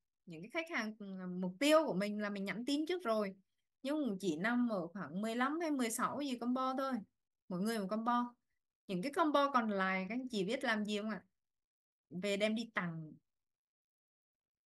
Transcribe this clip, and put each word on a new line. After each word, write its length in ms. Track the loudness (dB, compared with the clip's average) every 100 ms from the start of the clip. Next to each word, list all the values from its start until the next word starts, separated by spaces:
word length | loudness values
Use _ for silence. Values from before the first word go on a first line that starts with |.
| _ _ -16
Những 160 | -14
cái 80 | -8
khách 280 | -6 -4 -4
hàng, 160 | -4 -6
ừ, 60 | -10 -8 -6 -4
mục 140 | -4 2
tiêu 260 | 6 6 6
của 80 |
mình 280 | 0 -2 -2
là 80 | -4
mình 160 | -4 -4
nhắn 200 | -4 -2
tin 200 | 0 0
trước 180 | -2
rồi. 320 | 0 0 -2 -6 _ _ _ _
Nhưng 340 | -4 -2 0 0
chỉ 160 | 0 0
nằm 340 | 2 2 2
ở 180 | 0 -4
khoảng 340 | -6 -6 -4
mười 140 | -2 0
lăm 240 | 0 0
hay 120 | 0
mười 180 | 0 0
sáu 320 | 0 -2 0
gì 160 | -2 -2
combo 360 | 0 0 0 0
thôi. 160 | 0 -2 -6 _ _ _ -6
Mỗi 120 | -2
người 180 | 0 0
một 80 | 0
combo. 440 | 0 2 2 2 -6 _ _ _ _ -4
Những 140 | -2
cái 100 | 0
combo 380 | 2 4 4 4
còn 180 | 4 2
lại 360 | 2 2 2 0
các 60 | -4
anh 120 | -2
chị 140 | 0
biết 200 | 0 0
làm 220 | 0 0 0
gì 120 | -2
không 120 | -2
ạ? 140 | -6 -10 _ _ _ _ _ _ _ _
Về 280 | -4 0 2
đem 180 | 2 0
đi 160 | -2
tặng. 400 | -4 -4 -4 -10 -14 _ _ _ _ _ _ _ _ _ _ _ _ _ _